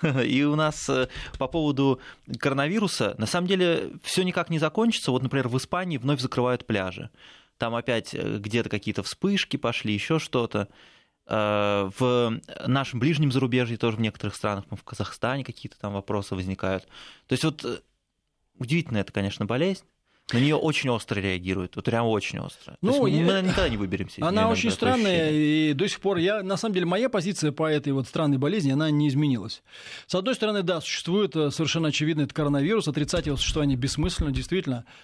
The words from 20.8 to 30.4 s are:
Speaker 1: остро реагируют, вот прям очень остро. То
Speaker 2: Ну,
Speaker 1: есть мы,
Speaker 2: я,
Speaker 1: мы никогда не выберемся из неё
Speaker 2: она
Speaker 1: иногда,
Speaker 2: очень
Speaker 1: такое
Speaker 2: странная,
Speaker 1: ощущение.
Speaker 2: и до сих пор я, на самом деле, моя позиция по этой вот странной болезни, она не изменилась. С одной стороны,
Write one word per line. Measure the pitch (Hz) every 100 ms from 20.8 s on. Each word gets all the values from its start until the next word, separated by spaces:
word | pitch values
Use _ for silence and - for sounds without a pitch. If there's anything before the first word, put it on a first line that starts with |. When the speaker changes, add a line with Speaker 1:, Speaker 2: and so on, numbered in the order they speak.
| 135
Speaker 1:
остро | 113 - 104
реагируют, | 98 92 90 92 90 -
вот | -
прям | 113 117
очень | 107 - -
остро. | 90 - -
То | -
Speaker 2:
Ну, | 196
Speaker 1:
есть | 277
мы, | 247
Speaker 2:
я, | 147 170 190
Speaker 1:
мы | 185
никогда | - 170
не | 110
выберемся | 98 95 98 -
из |
неё | 160
Speaker 2:
она | 202
Speaker 1:
иногда, | 220
Speaker 2:
очень | 220 226
Speaker 1:
такое | - 240
Speaker 2:
странная, | 254 208 175
Speaker 1:
ощущение. | 156 151 151 156 156
Speaker 2:
и |
до | 139 196
сих | -
пор | 196 185
я, | 175 214
на | 190 196
самом | 226 185
деле, | 170
моя | 190 254
позиция | 214 170 190 156
по | 139 156
этой | 151 143
вот | 135 120
странной | - 151 135
болезни, | 143 214 139
она | 135 156
не | 147 147
изменилась. | 135 147 120 101 - _ - - - -
С |
одной | 185 202
стороны, | 247